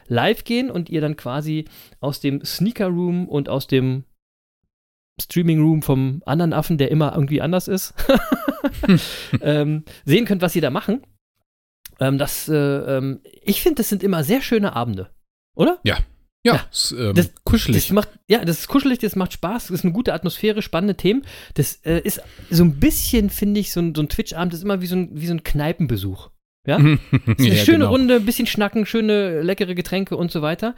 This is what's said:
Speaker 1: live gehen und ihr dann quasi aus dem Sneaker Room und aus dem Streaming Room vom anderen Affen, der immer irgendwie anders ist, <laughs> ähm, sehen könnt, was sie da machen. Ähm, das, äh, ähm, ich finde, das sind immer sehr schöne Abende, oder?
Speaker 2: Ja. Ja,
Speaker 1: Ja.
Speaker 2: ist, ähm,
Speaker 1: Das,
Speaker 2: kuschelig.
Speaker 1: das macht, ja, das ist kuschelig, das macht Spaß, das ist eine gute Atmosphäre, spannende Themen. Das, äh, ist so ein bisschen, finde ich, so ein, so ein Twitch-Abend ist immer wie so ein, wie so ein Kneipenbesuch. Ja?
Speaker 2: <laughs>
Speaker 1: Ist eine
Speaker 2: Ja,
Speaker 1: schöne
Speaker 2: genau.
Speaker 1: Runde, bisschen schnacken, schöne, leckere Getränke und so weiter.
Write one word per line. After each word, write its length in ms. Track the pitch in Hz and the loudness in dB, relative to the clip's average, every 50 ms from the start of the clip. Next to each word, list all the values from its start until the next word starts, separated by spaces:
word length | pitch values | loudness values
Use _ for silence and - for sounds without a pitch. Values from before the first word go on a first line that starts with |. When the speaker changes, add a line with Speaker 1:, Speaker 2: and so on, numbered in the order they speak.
| _ | _
Speaker 1:
live 360 | - 120 117 127 190 233 - - | -4 -2 0 2 0 0 -2 -2
gehen 260 | - 233 240 262 254 | -4 -2 -2 -2 -2
und 200 | - 175 165 - | -4 -6 -6 -4
ihr 100 | 165 156 | -4 -2
dann 140 | 151 151 151 | -2 -2 -4
quasi 500 | - - 123 127 147 151 156 156 156 151 - - - - - - _ | -6 -8 -8 -8 -6 -4 -4 -4 -4 -6 -10 -18 -20 -20 -20 -16 _
aus 180 | - 143 139 - | -6 -6 -6 -2
dem 240 | - 143 135 - - | -4 -4 -4 -4 -6
Sneaker 440 | - - - 175 220 233 - 202 | -8 -4 -2 -2 -2 0 -2 -2
Room 420 | 180 175 175 180 175 175 180 180 - | -2 0 0 0 0 -2 -2 -4 -2
und 180 | - 147 139 | -4 -4 -4
aus 200 | - 120 139 - | -2 -4 -6 -2
dem 360 | - 135 131 131 131 127 135 - _ _ _ _ _ _ _ _ _ _ _ _ _ _ _ _ _ _ _ _ _ _ - | 0 0 2 2 0 -2 -4 -8 _ _ _ _ _ _ _ _ _ _ _ _ _ _ _ _ _ _ _ _ _ _ -14
Streaming 400 | - - - 170 175 165 160 156 | -14 -4 -2 0 2 2 4 4
Room 200 | 151 160 160 151 | 4 4 2 2
vom 400 | - - 139 131 131 131 131 165 - | 2 0 0 0 0 -2 -4 -6 -4
anderen 260 | - 135 165 175 165 | -2 0 0 0 0
Affen, 260 | - 156 151 - 170 | 0 -2 -2 -2 0
der 140 | 143 139 - | 0 2 2
immer 220 | 156 156 151 143 - | 2 2 2 2 0
irgendwie 280 | 165 139 135 147 - | 0 0 0 0 -2
anders 260 | - 160 175 185 - - | 0 0 -2 -2 -2 -2
ist, 240 | 190 190 - - - - - - 269 214 679 640 - - - 294 - - - 277 - | -4 -4 -6 -8 -6 -2 2 2 4 2 2 0 -4 -4 -4 -6 -6 -4 -4 -4 -4
<laughs> 680 | - - 240 185 151 - - - - - - - - | -2 2 4 4 4 4 -2 -10 -12 -8 -6 -6 -2
ähm, 440 | - 147 147 147 147 147 151 156 156 - - - _ | 0 0 0 2 0 0 -2 -4 -6 -12 -20 -10 _
sehen 220 | 139 147 226 240 | 2 2 2 4
könnt, 160 | - 208 180 | 2 0 0
was 100 | 185 175 - | 0 0 0
sie 80 | 180 | 0
da 80 | 151 139 | -2 0
machen. 320 | 135 196 - - 208 269 - _ _ _ _ _ _ _ _ _ _ _ _ _ _ _ _ - - _ | -2 -4 -2 -2 -4 -4 -6 _ _ _ _ _ _ _ _ _ _ _ _ _ _ _ _ -20 -6 _
Ähm, 160 | 131 135 139 | 0 0 0
das, 320 | 135 147 - - - - - | 0 -2 -4 -4 -8 -4 -2
äh, 60 | 156 | 0
ähm, 680 | 147 143 143 139 139 - - 139 131 131 135 131 - _ - - - _ | 0 2 0 -2 -2 -2 -2 -4 -2 -2 -4 -6 -8 _ -20 -20 -6 _
ich 180 | - 202 - | -2 -2 2
finde, 160 | - 359 302 | 2 0 0
das 100 | - 214 - | 0 -2 -2
sind 140 | 208 185 - | -2 -2 0
immer 200 | 196 185 165 143 | -2 0 0 0
sehr 160 | 139 226 269 | 0 0 0
schöne 340 | - - 247 220 202 180 - | 0 0 0 0 0 0 -2
Abende, 340 | 117 120 120 101 92 92 - - _ _ _ _ _ _ _ _ | -4 -4 -4 -4 -6 -10 -14 -16 _ _ _ _ _ _ _ _
oder? 240 | 127 190 311 359 - - | 2 2 2 2 0 -2
Speaker 2:
Ja. 140 | 104 80 - - - - _ _ _ _ _ _ | 0 0 0 -2 -4 -6 _ _ _ _ _ _
Ja, 100 | 233 - | 2 2
Speaker 1:
Ja. 120 | 123 - - | 2 0 -6
Speaker 2:
ist, 200 | - - - - - | -6 -4 -4 -4 -4
ähm, 200 | 120 123 104 98 | -4 -2 2 2
Speaker 1:
Das, 160 | 170 175 - - - _ | 2 2 2 -4 -8 _
Speaker 2:
kuschelig. 440 | - - - - - 113 101 - | 2 2 2 2 2 2 2 2
Speaker 1:
das 40 | - | 2
macht, 180 | 185 208 - - - - _ | 0 0 0 0 -10 -20 _
ja, 180 | - 202 233 - | 0 0 2 2
das 140 | 170 160 - | -2 -4 -4
ist 80 | - | -4
kuschelig, 320 | - - 277 269 277 247 240 | 0 0 2 2 2 0 0
das 160 | - 202 - | -2 -4 -2
macht 180 | 190 185 - - | -2 -4 -4 -4
Spaß, 340 | - - 170 220 240 - | -6 -4 -4 -4 -4 -6
das 120 | - 185 165 | -6 -6 -2
ist 40 | - | -2
eine 100 | 180 165 | 0 -2
gute 200 | 226 247 208 147 | 0 -2 -2 -2
Atmosphäre, 480 | 127 - 170 - - - 214 208 214 | -2 -4 -6 -4 -2 -2 0 0 -2
spannende 320 | - - - 165 196 208 185 | -4 -4 -2 -2 0 0 -2
Themen. 280 | - - 185 220 277 - - - - - - - | 0 0 0 0 0 -2 -6 -16 -20 -20 -8 -2
Das, 240 | - 135 - - - _ | -2 -2 -2 -4 -8 _
äh, 140 | 160 165 170 | -2 -2 0
ist 200 | - 214 - - - - - - - - | 0 -4 -6 -6 -10 -16 -20 -20 -8 0
so 120 | 175 160 175 | 4 6 6
ein 160 | 170 143 139 | 6 6 4
bisschen, 520 | 240 311 - - - - - 226 202 196 | 2 2 2 0 -2 0 2 2 2 0
finde 280 | - - 208 202 208 208 | -2 -2 -2 0 0 0
ich, 100 | 190 - | -2 -2
so 80 | - 175 | -2 -2
ein, 160 | 170 170 151 | -2 0 0
so 80 | 156 151 | -2 -2
ein 60 | - | -2
Twitch-Abend 440 | - - 220 - - 160 175 180 175 | -2 -4 -4 -6 -6 -4 -4 -4 -4
ist 80 | 160 185 | -6 -4
immer 160 | 208 202 185 | -4 -2 -2
wie 60 | 180 | -2
so 100 | 175 180 | -2 -2
ein, 140 | 185 180 - - | -4 -4 -4 -8
wie 120 | 151 160 | -8 -6
so 80 | 170 170 | -4 -4
ein 80 | 165 | -4
Kneipenbesuch. 880 | - - - 147 147 156 175 - 170 117 117 98 95 98 95 - - - - _ _ _ _ _ _ | -2 -2 -2 0 0 -2 -2 -2 -2 -2 -2 -4 -4 -6 -8 -10 -14 -20 -20 _ _ _ _ _ _
Ja? 120 | 135 147 | 0 4
Speaker 2:
<laughs> 340 | - 143 151 151 - - - - 127 - | 6 6 6 6 2 0 0 0 0 2
Speaker 1:
Ist 120 | 113 110 - | 0 2 4
eine 80 | 131 - | 4 4
Speaker 2:
Ja, 60 | - | 6
Speaker 1:
schöne 220 | - - - 330 302 | 6 6 6 6 6
Speaker 2:
genau. 100 | 285 202 | 6 4
Speaker 1:
Runde, 280 | 247 262 262 247 254 240 | 4 4 4 4 4 4
bisschen 280 | 202 220 - - 254 | 4 0 0 0 -2
schnacken, 380 | - - 208 208 196 - 226 208 | -2 0 0 -2 0 0 -2 -2
schöne, 560 | - - 226 220 214 214 208 202 185 165 151 | 0 0 0 2 2 2 2 0 0 -2 0
leckere 340 | 160 175 196 - 202 180 180 | 0 0 0 -2 -2 -2 -2
Getränke 420 | 175 175 - 185 190 196 - 175 | -2 -2 0 -2 -2 -2 -2 -2
und 140 | 143 175 170 | -2 -2 -2
so 100 | - 165 | -2 -2
weiter. 340 | 147 151 170 - 220 233 240 | -2 -2 -2 -2 -4 -6 -6